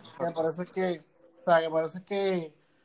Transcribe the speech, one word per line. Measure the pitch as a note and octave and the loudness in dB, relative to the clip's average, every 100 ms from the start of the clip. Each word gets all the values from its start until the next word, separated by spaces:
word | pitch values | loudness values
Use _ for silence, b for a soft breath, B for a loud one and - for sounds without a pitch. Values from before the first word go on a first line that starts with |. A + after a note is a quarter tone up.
| - - | -18 -6
Que | E3+ | -4
por | E3 D#3+ | 0 -2
eso | D#3+ | -2
es | F3+ | -6
que, | F#3 F#3 E3 - _ - - | -2 -2 -2 -8 _ -20 -6
o | |
sea, | - E3 | 2 4
que | E3 | 4
por | D#3+ | 0
eso | D#3+ F3+ | -2 -4
es | |
que | - G3+ G3 F#3 D#3 - _ _ | -4 0 2 0 -2 -12 _ _